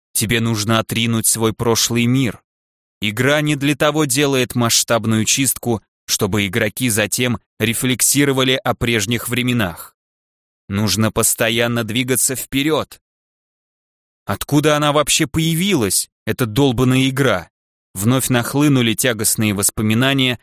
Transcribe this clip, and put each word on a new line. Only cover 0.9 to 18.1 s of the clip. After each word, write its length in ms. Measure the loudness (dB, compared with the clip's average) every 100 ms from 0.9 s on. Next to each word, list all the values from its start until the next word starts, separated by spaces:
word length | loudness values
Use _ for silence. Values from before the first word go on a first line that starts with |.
| -2 0 0 0
свой 260 | 0 0
прошлый 540 | 0 0 0 0 0 2
мир. 360 | 2 0 -4 _ _ _ _ _ _
Игра 400 | -4 0 2 2
не 160 | 0 0
для 200 | 0 2
того 280 | 0 2
делает 500 | 0 2 2 2 0
масштабную 680 | 0 0 0 2 0 2 0
чистку, 580 | 2 0 0 -2 -4 -4 -6 _ -6
чтобы 400 | -2 0 0 0
игроки 420 | 0 -2 -2 -2
затем 500 | 0 0 0 -2 -2 -8 -4
рефлексировали 1040 | -2 0 -2 0 0 2 2 2 0 0
о 120 | -2
прежних 540 | -2 -2 0 0 -4 -2
временах. 680 | -2 0 0 -2 -6 -16 _ _ _ _ _ _ _ -8
Нужно 440 | -2 0 0 0
постоянно 720 | 0 -2 0 0 0 0 -2
двигаться 500 | -2 -2 -2 -2 -2
вперёд. 680 | -4 -4 -2 0 -2 -4 -12 _ _ _ _ _ _ _ _ _ _ _ _
Откуда 520 | -8 -8 0 2 4 2
она 160 | 2
вообще 340 | 2 0 0 0
появилась, 800 | 0 0 0 0 2 2 -2 -4 _ -8
эта 200 | -4 -2
долбаная 600 | 2 2 2 2 2 2
игра? 420 | 2 0 0 -4 _ _ _ _
Вновь 340 | -4 0